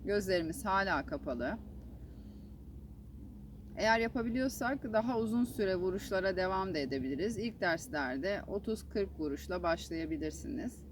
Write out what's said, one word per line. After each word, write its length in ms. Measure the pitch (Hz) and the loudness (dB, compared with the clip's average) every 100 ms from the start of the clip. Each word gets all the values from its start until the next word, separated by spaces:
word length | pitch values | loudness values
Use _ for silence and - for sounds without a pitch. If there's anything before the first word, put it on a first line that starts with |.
Gözlerimiz 600 | - 202 190 180 160 170 | 4 2 4 2 2 0
hala 420 | 208 190 196 156 139 | 2 4 6 2 2
kapalı. 520 | 143 147 123 123 220 - - - - - - - - - - - - - - - - - - - - - - | -4 -2 0 0 -2 -8 -12 -12 -12 -12 -12 -14 -14 -14 -14 -14 -14 -12 -14 -14 -14 -14 -14 -14 -14 -12 2
Eğer 220 | 214 226 | 4 6
yapabiliyorsak 920 | 226 254 233 240 262 - 240 277 247 | 4 2 0 2 2 0 -2 -2 2
daha 260 | 214 233 233 | 2 4 2
uzun 260 | 220 233 | 2 2
süre 320 | 240 - 196 185 | 2 2 2 4
vuruşlara 600 | 185 185 - 196 190 185 | 2 0 0 2 2 2
devam 380 | 185 190 190 | 2 2 0
da 40 | 156 | 0
edebiliriz. 600 | 135 135 131 139 202 214 | 0 0 0 0 0 0
İlk 220 | 226 - | -4 0
derslerde 840 | 180 165 - 151 131 135 180 202 - | 2 2 0 -2 0 0 0 -2 -2
otuz 420 | 196 226 220 - | -4 -2 -4 -2
kırk 320 | 220 196 - | 0 0 0
vuruşla 420 | 151 143 - 180 | -2 -2 -2 0
başlayabilirsiniz. 1200 | 175 165 - 165 160 160 156 - - 143 240 - - | 2 2 0 -4 -2 -2 -2 -4 -6 -4 -4 -6 -16